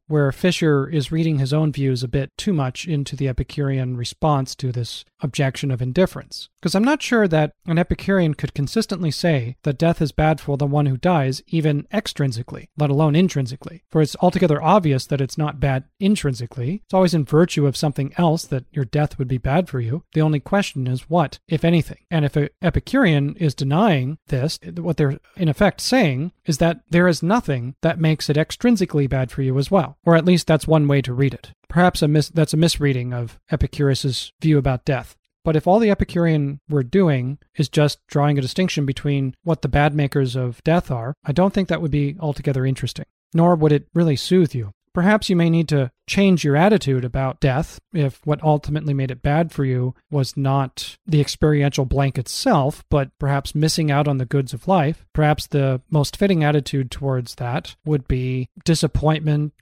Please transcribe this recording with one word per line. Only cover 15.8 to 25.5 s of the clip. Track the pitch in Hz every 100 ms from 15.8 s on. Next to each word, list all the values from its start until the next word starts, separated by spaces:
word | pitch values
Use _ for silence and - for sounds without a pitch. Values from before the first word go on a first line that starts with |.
| - _
intrinsically. | 196 214 143 117 120 - 123 196
It's | _
always | 190 185
in | 170
virtue | 135 151 175 - 143
of | 131
something | 156 143 135 -
else | 175 160 -
that | 135 -
your | - 127
death | 151 147 -
would | 127
be | 127
bad | 131 151 185
for | 131
you. | 113 147 -
The | 160
only | 156 147
question | - 202 196 139 127
is | 127 -
what, | 170 147 - _
if | 160
anything. | 165 170 - - _
And | 165 143
if | 156
an | 143 _
Epicurean | 175 143 - 262 220 143 143 -
is | 160
denying | - 135 151 220 147 127 156 _
this, | 135 143 - 170 170
what | 170 156
they're | 143 143 _ -
in |
effect | 165